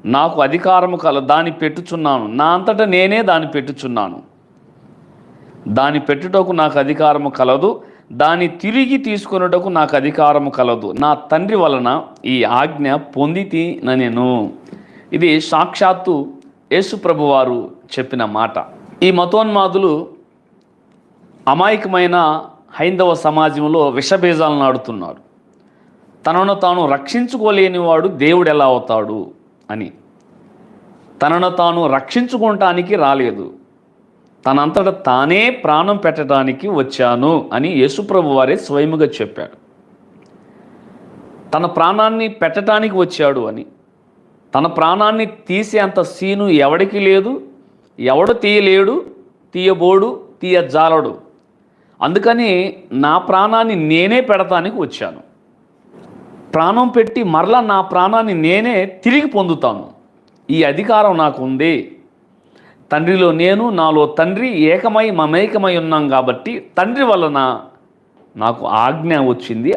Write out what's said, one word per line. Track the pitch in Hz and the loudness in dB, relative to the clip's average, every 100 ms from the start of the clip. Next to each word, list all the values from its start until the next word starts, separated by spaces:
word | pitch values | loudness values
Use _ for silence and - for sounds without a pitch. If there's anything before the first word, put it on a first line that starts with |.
| 107 | -2
నాకు | 135 165 156 | 0 0 0
అధికారము | 139 170 185 185 180 175 | 0 0 2 2 2 -2
కల-, | 160 139 | -2 -2
దాని | 135 151 165 | 2 0 0
పెట్టుచున్నాను, | 156 156 160 175 165 147 131 107 | -4 -6 -6 -10 -4 -2 -2 -4
నా | 120 | -2
అంతటా | 156 180 190 208 | 0 0 0 0
నేనే | 214 180 190 220 | 0 2 2 2
దాని | 190 165 156 | 0 0 -2
పెట్టుచున్నాను। | 147 135 135 131 113 95 87 - _ _ _ _ _ - - - - - - - - - | -6 -6 -10 -6 -4 -6 -8 -18 _ _ _ _ _ -20 -20 -20 -20 -20 -20 -20 -16 -6
దాని | 110 143 151 | -2 0 0
పెట్టుటకు | 147 143 180 190 185 | -2 -4 0 0 0
నాకు | 170 151 143 | 0 0 0
అధికారము | 139 151 151 147 143 | -2 0 2 2 -2
కలదు, | - 127 135 196 - - - _ | -2 0 2 0 -2 -12 -20 _
దాని | 120 151 170 175 | 0 0 2 -2
తిరిగి | 170 202 247 254 269 | -4 -4 -2 0 -2
తీసుకొనుటకు | 254 202 - 190 180 180 190 | -2 -6 -4 -2 0 0 0
నాకు | 170 147 143 | 0 0 0
అధికారము | 143 147 147 147 139 | 0 2 2 2 0
కలదు। | 123 123 117 98 | 0 0 0 -4
నా | 90 147 | -2 0
తండ్రి | 147 - 160 196 214 | 0 0 -2 0 0
వలన | 160 135 123 151 - - | 2 0 0 -2 -6 -12
ఈ | - 127 | -4 0
ఆజ్ఞ | 107 123 156 147 139 | 2 2 0 -2 -2
పొందితినెను." | 139 139 131 147 180 196 165 170 - 123 131 120 117 127 123 104 - - - - - - | -2 -4 -4 -2 -2 -4 -4 -4 -4 -2 -2 0 0 0 0 -4 -8 -20 -20 -20 -20 -8
ఇది | 151 170 156 | 0 2 2
సాక్షాత్తు | 156 160 - - 185 180 185 151 143 - - _ _ | 0 0 0 0 0 2 -2 -4 -4 -14 -20 _ _
యేసు | 175 190 214 | -2 -2 -4
ప్రభువారు | 175 156 147 139 127 120 - - _ - | -2 0 2 2 2 -2 -8 -16 _ -8
చెప్పిన | 127 127 | -6 -4
మాట। | 110 107 113 90 - - - - | -4 -2 -2 -4 -10 -16 -20 0
ఈ | 185 | 2
మతోన్మాదులు | 175 175 214 220 208 185 190 185 147 110 - _ _ _ _ _ _ _ _ _ _ _ _ - | 2 2 0 2 2 0 2 0 0 -6 -18 _ _ _ _ _ _ _ _ _ _ _ _ -2
అమాయకమైన | 151 196 214 202 185 180 175 160 156 - - _ | 0 2 0 0 0 2 2 2 0 -8 -20 _
హైందవ | - 175 180 180 | -4 -2 2 2
సమాజంలో | 165 156 156 156 143 151 160 143 | 2 0 2 0 0 0 2 0
విషబీజాలను | 127 - 190 175 160 156 147 | 0 0 2 2 2 0 2
నాడుతున్నారు। | 135 127 - 107 82 - _ _ _ _ _ _ _ _ _ _ 156 | 0 0 -6 -10 -12 -14 _ _ _ _ _ _ _ _ _ _ -2
తనను | 175 196 | 0 0
తాను | 196 185 180 151 | 0 0 0 0
రక్షించుకోలేనివాడు | 139 139 240 247 247 214 196 190 180 170 160 185 | -2 -2 -4 -4 -2 0 2 2 2 2 2 0
దేవుడు | 151 147 180 160 | 0 2 4 4
ఎలా | 151 | 4
అవుతాడు | 135 123 - 110 104 107 - - _ _ - | 4 2 0 -4 -2 -6 -10 -16 _ _ -12
అని, | 107 87 - _ _ _ _ - _ - - - - - - | -10 -10 -14 _ _ _ _ -20 _ -20 -20 -20 -20 -20 -2
తనను | 147 175 185 | 0 2 0
తాను | 175 170 170 156 | 2 0 2 0
రక్షించుకోవటానికి | 135 - 240 247 247 220 196 190 175 175 | 0 -2 -4 -2 -2 -2 2 0 0 -2
రాలేదు, | 202 139 139 123 101 87 - _ _ _ _ _ _ _ _ 131 | 0 2 2 0 -4 -12 -16 _ _ _ _ _ _ _ _ 0
తనంతట | 139 147 202 190 190 | 0 2 2 0 0
తానే | 135 127 147 190 240 | 0 2 2 2 2
ప్రాణం | 247 156 151 185 202 | 0 0 0 0 0
పెట్టడానికి | 170 156 135 139 131 127 202 | -2 -2 0 0 0 -4 -4
వచ్చాను | 165 135 - 123 120 143 160 - | -2 -2 0 0 2 2 0 -2
అని | 113 160 | -4 -2
యేసుప్రభు | 147 139 - 202 190 151 | 2 0 0 -2 0 2
వారే | 135 131 170 | 2 2 0
స్వయముగా | - 143 151 160 147 | -2 -2 0 0 -2
చెప్పాడు। | - 104 - - - _ _ _ _ _ - _ - - - - - - - - - - - - | -2 -8 -8 -14 -16 _ _ _ _ _ -20 _ -20 -20 -20 -20 -20 -20 -20 -20 -20 -20 -20 -6
తన | 151 170 | -4 -2
ప్రాణాన్ని | 165 165 208 220 220 220 | 0 0 2 0 0 -4
పెట్టడానికి | 214 160 208 202 214 220 190 | -2 -2 -2 0 0 0 0
వచ్చాడు | 175 - 147 135 | -2 0 0 0
అని, | 110 110 - _ _ _ _ _ _ _ _ | -4 -8 -14 _ _ _ _ _ _ _ _
తన | 135 165 | -2 -2
ప్రాణాన్ని | 165 160 190 214 220 220 | 0 0 2 2 0 -4
తీసే | - - 190 214 214 | -8 -6 -4 -2 0
అంత | 190 190 | 0 0
సీను | 180 - 190 202 | -4 -4 -4 -2
ఎవడికి | 202 151 139 170 196 202 | 0 2 2 2 0 0
లేదు, | 190 190 208 277 - - _ _ _ - | 2 2 0 -6 -12 -20 _ _ _ -4
ఎవడు | 123 139 202 | 0 2 2
తీయలేడు, | 233 208 208 196 190 196 302 - - - _ _ | 2 2 4 4 4 4 0 -6 -16 -20 _ _
తీయబోడు, | 180 185 175 180 190 208 - - - | -2 0 2 4 4 2 -4 -14 -10
తీయజాలడు। | 185 180 143 147 160 160 123 - - _ _ _ _ _ _ _ | 0 0 2 2 4 2 0 -8 -18 _ _ _ _ _ _ _
అందుకని | 139 190 220 233 226 180 196 - - | -2 0 2 2 2 0 -2 -8 -8
"నా | 123 147 175 | -2 2 2
ప్రాణాన్ని | 190 190 208 226 226 | 2 0 2 2 0
నేనే | 190 151 160 190 247 | -2 0 2 2 0
పెడతానికి | 254 196 175 180 185 220 | 2 0 2 -2 -2 -6
వచ్చాను, | 139 - 95 76 - _ _ _ _ _ _ - - - - - - | -6 -6 -10 -10 -20 _ _ _ _ _ _ -20 -20 -20 -20 -20 -4
ప్రాణం | 156 170 226 247 | 0 2 2 2
పెట్టి | 240 226 247 | 2 0 -2
మరలా | 196 160 185 240 | 0 0 4 2
నా | 220 196 | 2 0
ప్రాణాన్ని | 190 180 185 226 220 | 0 0 2 2 0
నేనే | 170 160 196 233 208 151 | 0 2 2 0 -2 -2
తిరిగి | - 226 285 294 | -2 0 0 0
పొందుతాను, | 208 180 156 120 101 - - _ _ _ _ - | -2 -2 0 -2 -4 -10 -20 _ _ _ _ -4
ఈ | 160 | 0
అధికారం | 147 156 214 214 208 165 | 0 0 0 4 4 2
నాకు | 151 131 | 0 -2
ఉంది, | 131 131 165 139 98 - _ _ _ _ _ _ _ _ _ | -6 -2 0 -2 -6 -18 _ _ _ _ _ _ _ _ _
తండ్రిలో | 147 170 190 175 | -2 0 2 2
నేను, | 160 180 202 240 | 2 2 2 0
నాలో | 180 160 151 147 | 0 2 2 2
తండ్రి | 151 165 196 254 185 | 0 -2 -2 -4 0
ఏకమై | 156 185 233 214 220 | 2 2 2 0 0
మమేకమై | 175 151 165 214 214 190 170 | 0 0 0 0 0 0 -2
ఉన్నాం | 160 156 143 | 0 0 2
కాబట్టి | 131 127 120 220 233 - - | 0 0 -4 -8 -12 -6 -2
తండ్రి | 202 254 | -2 0
వలన | 254 190 160 139 131 113 - _ _ _ _ _ _ - | 2 2 0 0 -2 -4 -10 _ _ _ _ _ _ -4
నాకు | 113 117 - | -2 -2 -2
ఆజ్ఞ | 110 123 156 165 151 | 0 0 -2 -2 0
వచ్చింది, | 131 120 - 113 131 | 0 -2 -4 -4 -2